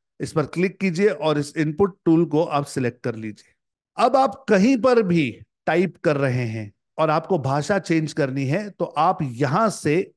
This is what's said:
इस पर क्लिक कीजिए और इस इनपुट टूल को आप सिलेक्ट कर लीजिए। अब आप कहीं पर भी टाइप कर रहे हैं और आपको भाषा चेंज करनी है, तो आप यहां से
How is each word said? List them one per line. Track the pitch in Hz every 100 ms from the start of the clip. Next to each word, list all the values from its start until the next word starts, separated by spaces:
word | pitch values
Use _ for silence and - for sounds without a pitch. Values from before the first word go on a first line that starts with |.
| _ -
इस | 143
पर | 156 139
क्लिक | 160 185 -
कीजिए | 190 160 208
और | 147 156 147
इस | 143 160
इनपुट | 156 151 196 - -
टूल | 165 165
को | 151
आप | 165 147 143
सिलेक्ट | - 123 113
कर | 127 110
लीजिए। | 110 104 _ _ _ _ _ -
अब | 233 262
आप | 269 269 -
कहीं | 202 214 269
पर | 254 240
भी | 196 175 135 101 - _ -
टाइप | 165 185 -
कर | 165 143
रहे | 139 127 120
हैं | 113 110 _ _ -
और | 160
आपको | 156 165 185
भाषा | 131 139 147 196
चेंज | - 165 156
करनी | - 139 135 131
है, | 165 208
तो | - 170
आप | - 165 185
यहां | 143 117 139 165 220
से | - 156 156 196